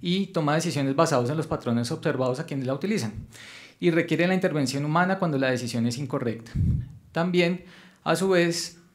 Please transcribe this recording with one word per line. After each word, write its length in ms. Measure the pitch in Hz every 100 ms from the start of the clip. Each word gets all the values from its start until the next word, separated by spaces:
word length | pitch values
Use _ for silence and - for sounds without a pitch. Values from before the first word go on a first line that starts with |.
y 260 | 147 185 190
tomar 300 | - 151 156
decisiones 380 | 165 143 135
basadas 360 | 135 165 135 120
en 60 | 156
los 120 | 151
patrones 420 | 156 - 117 117
observados 480 | 156 165 127 127 127
a 80 | 160
quienes 200 | 143 127
la 80 |
utilizan. 380 | 135 190 214 117 - - - - - - _
Y 100 | 175
requiere 380 | 165 165 160 175
la 60 |
intervención 500 | 185 185 151 131 139
humana 340 | 147 160 185 190
cuando 200 | 175 143
la 120 | 131
decisión 360 | 127 123 123 117
es 120 | 120
incorrecta. 540 | 147 - 120 110 - - - - - - -
También, 540 | - 175 180 170 180 - - - _
a 100 | -
su 140 | 170 190
vez 520 | 180 170 170 - - -